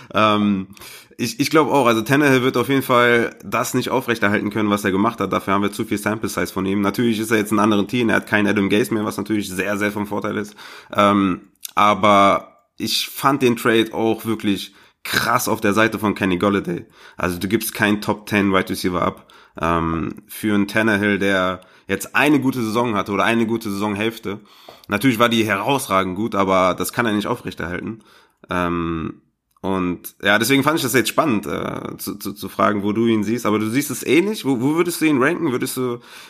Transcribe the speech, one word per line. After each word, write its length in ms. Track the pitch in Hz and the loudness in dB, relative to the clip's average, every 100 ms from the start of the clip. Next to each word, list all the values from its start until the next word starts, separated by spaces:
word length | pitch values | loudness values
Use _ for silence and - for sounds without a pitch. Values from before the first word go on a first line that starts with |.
| - | -4
Ähm, 560 | 98 107 104 104 98 98 - - - - - | 2 4 4 2 0 -4 -14 -20 -20 -20 -8
ich, 220 | 117 - | -6 -2
ich 100 | 139 | 2
glaub 180 | 160 135 | 4 4
auch, 160 | 143 120 | 4 4
also 160 | 113 | 2
Tannehill 400 | 110 139 147 131 | 2 4 6 4
wird 160 | 127 123 | 4 0
auf 120 | 110 | 2
jeden 120 | 139 | 0
Fall 540 | 131 123 120 120 - - | 4 4 6 4 2 -6
das 300 | 98 113 123 131 | -4 -4 0 -2
nicht 140 | 120 | 0
aufrechterhalten 600 | 117 127 113 101 104 104 | -2 0 0 0 0 -2
können, 200 | 113 107 | -2 0
was 120 | 101 | 0
er 80 | 104 | 0
gemacht 280 | 95 110 - | 2 0 0
hat. 120 | 95 | -2
Dafür 220 | 101 - | -2 0
haben 80 | 101 | 0
wir 100 | 101 | 0
zu 140 | 101 110 | -4 -4
viel 120 | 104 | -4
Sample 300 | 104 110 101 | -2 -4 -4
Size 220 | - 87 | -4 -4
von 140 | - 95 | -2 -2
ihm. 160 | 101 | 0
Natürlich 380 | 101 98 120 107 | 0 0 0 0
ist 100 | 110 | 0
er 80 | 110 | 0
jetzt 140 | 104 | 2
in 80 | 107 | 2
einem 60 | 107 | 2
anderen 160 | 104 98 | 2 0
Team, 220 | 123 113 | 0 0
er 60 | 101 | 0
hat 120 | - | 0
keinen 200 | 107 98 | 0 2
Adam 220 | 104 98 | 2 2
Gase 240 | 104 123 | 2 0
mehr, 120 | 110 107 | -2 -2
was 120 | 107 | -6
natürlich 320 | 98 107 95 | -4 -4 -2
sehr, 280 | 92 95 101 | -4 -4 -2
sehr 140 | 104 | -2
vom 160 | 104 101 | -4 -6
Vorteil 300 | 104 104 104 | -4 -4 -6
ist. 180 | 104 - - - - | -8 -12 -20 -20 -6
Ähm, 560 | 101 104 101 98 87 - _ - - | 2 4 4 2 -2 -8 _ -6 2
aber 880 | 104 101 104 101 98 87 - _ _ - | 4 4 6 6 6 4 -2 _ _ -10
ich 300 | 107 - - | -6 -4 -6
fand 360 | - 139 139 | -2 0 2
den 140 | 127 117 | 2 2
Trade 320 | 123 113 110 | 2 2 2
auch 320 | 87 113 104 113 | 0 0 0 -4
wirklich 480 | 107 107 92 - - _ _ | -2 -2 -2 -6 -16 _ _
krass 440 | - 73 117 120 - | -6 -2 0 0 0
auf 140 | 107 | 0
der 120 | 104 | 2
Seite 260 | 101 110 104 | 2 2 2
von 160 | 104 92 | -2 0
Kenny 220 | 98 87 | 0 2
Golladay. 480 | 104 98 - 85 - - - - | 2 0 -2 -6 -10 -20 -20 -6
Also 220 | 87 90 | -4 -4
du 80 | 95 | -2
gibst 260 | 110 - | -2 -2
keinen 280 | - 107 104 | 0 0 0
Top 240 | - 101 - | -2 -6 -2
ten 240 | 104 101 | 0 2
Wide 160 | 95 92 | 2 0
Receiver 320 | 95 95 87 | -4 -2 0
ab, 300 | 87 - - - - - | -2 -4 -14 -20 -20 -6
ähm, 640 | 82 85 82 82 - - - | -2 0 0 -2 -6 -8 -16
für 260 | - 107 104 | -6 0 0
einen 120 | 101 | 0
Tannehill, 520 | 110 110 101 104 98 | 0 2 2 2 2
der 420 | 98 95 92 90 - - - | 2 2 0 -4 -12 -20 -6
jetzt 280 | 95 - 107 | -6 -2 0
eine 240 | 143 147 | 2 2
gute 220 | 127 131 | 2 -2
Saison 340 | 110 110 120 104 | -2 -2 0 -2
hatte 160 | 98 | -2
oder 120 | 98 95 | 0 2
eine 200 | 117 110 | 2 0
gute 220 | 117 107 | -2 -4
Saisonhälfte. 680 | 98 104 101 113 117 - 104 - - - - - | -4 -4 -2 -4 -4 -10 -10 -14 -20 -20 -20 -6
Natürlich 320 | 101 135 113 | 0 2 2
war 100 | 120 | 2
die 160 | 113 107 | 2 0
herausragend 680 | 98 110 139 - 95 92 92 | 0 0 -2 0 0 0 -2
gut, 200 | 110 101 | -2 0
aber 380 | 95 95 92 90 | 2 4 2 0
das 180 | 90 | -4
kann 120 | - 117 | -2 0
er 80 | |
nicht 140 | 104 104 | 0 -2
aufrechterhalten. 760 | 120 - - 82 87 104 110 _ _ _ _ - | -6 -8 -8 -8 -6 -8 -10 _ _ _ _ -6
Ähm, 720 | 90 87 87 82 82 78 - _ _ _ _ | -4 -2 -2 -2 -4 -6 -10 _ _ _ _
und 520 | 92 95 90 85 - - | -4 -2 -2 -4 -10 -4
ja, 160 | 101 104 | 2 2
deswegen 240 | 113 139 | 4 2
fand 140 | 139 160 | 2 0
ich 40 | |
das 100 | 131 131 | 0 0
jetzt 140 | - | 2
spannend, 360 | - 156 104 73 | 0 0 -2 -2
äh, 500 | 87 - - - - | -6 -6 -8 -10 -10
zu, 180 | - 101 | -10 -10
zu, 160 | 101 | -10
zu 160 | 101 98 | -10 -8
fragen, 320 | - 104 104 | -2 -2 0
wo 120 | 101 | -2
du 120 | 104 117 | 0 2
ihn 180 | 110 | 0
siehst. 220 | 104 120 110 | 0 -2 0
Aber 140 | 104 | -2
du 100 | 107 | 0
siehst 220 | 127 139 | -2 -4
es 120 | 127 | -6
ähnlich. 400 | - 147 196 214 | 2 2 2 -2
Wo, 160 | 131 127 | -2 0
wo 140 | 131 165 | 0 0
würdest 240 | 175 165 | -2 0
du 40 | 156 | 0
ihn 160 | 139 | 2
ranken? 300 | 139 175 160 | 2 0 -2
Würdest 260 | 123 131 - | -2 -4 -4
du, 220 | 127 120 - - - | -4 -6 -12 -20 -12